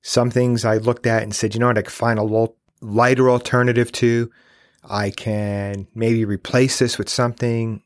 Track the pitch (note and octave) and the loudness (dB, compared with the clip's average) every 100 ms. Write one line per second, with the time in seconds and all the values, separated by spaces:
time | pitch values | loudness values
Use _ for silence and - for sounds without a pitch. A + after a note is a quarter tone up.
0 | - - B2 B2 B2 A#2 A2+ A2 A2 A2+ | 0 0 2 2 0 0 0 0 0 -2
1 | A#2 A2+ G#2+ G#2 G#2+ G#2+ A#2+ G#2+ - - | 0 -2 -2 -4 -4 0 2 0 -2 -2
2 | A#2 A2 G#2+ A2 A2+ _ _ _ A2 G#2 | -2 0 0 0 0 _ _ _ -4 2
3 | B2 B2+ B2+ B2 - B2 B2 A#2+ A#2 - | 4 4 4 2 0 2 2 2 0 0
4 | A#2+ A#2 A#2+ _ _ _ _ _ - G2+ | 2 2 -2 _ _ _ _ _ -6 -4
5 | G2+ - A2+ G#2 G#2 G2+ G2+ G2 G2 A2 | -4 -4 -6 -4 -4 -4 -6 -8 -10 -2
6 | A2+ A2+ G#2+ G2 - B2+ C3 - B2 - | 0 2 0 -2 0 2 2 2 0 0
7 | G2+ - A#2+ A#2 A#2+ A#2 A2+ G#2 | -4 -2 -2 -2 -2 -2 -2 -6